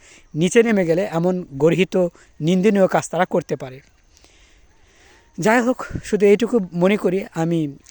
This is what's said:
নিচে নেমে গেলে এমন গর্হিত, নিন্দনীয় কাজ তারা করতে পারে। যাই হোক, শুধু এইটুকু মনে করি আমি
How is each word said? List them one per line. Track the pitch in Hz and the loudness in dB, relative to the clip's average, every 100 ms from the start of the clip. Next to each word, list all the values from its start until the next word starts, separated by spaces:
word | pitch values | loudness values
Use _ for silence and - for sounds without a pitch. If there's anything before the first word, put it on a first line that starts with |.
| _ - _ 147 | _ -20 _ -4
নিচে | 180 233 | 2 2
নেমে | 233 202 165 | 2 2 0
গেলে | 165 202 | 0 -2
এমন | 165 175 180 170 | -2 -2 -2 -6
গর্হিত, | 135 156 160 185 185 175 - _ - | 0 2 2 0 0 -2 -4 _ -6
নিন্দনীয় | 156 185 208 202 185 | -2 2 2 2 2
কাজ | 165 - | 0 -2
তারা | 165 185 | -4 -2
করতে | 180 - 151 | -2 -4 -8
পারে। | 135 131 _ _ _ _ _ _ _ _ _ _ _ _ _ _ _ - | -10 -16 _ _ _ _ _ _ _ _ _ _ _ _ _ _ _ -4
যাই | 180 240 | 0 2
হোক, | 233 254 - - | 0 -4 -8 -12
শুধু | - 202 202 | -4 2 4
এইটুকু | 208 233 240 180 | 4 2 -2 -2
মনে | 175 185 208 | 0 0 2
করি | 190 190 - 170 | 0 -4 -6 -4
আমি | 165 170 147 139 _ | -2 -2 -4 -8 _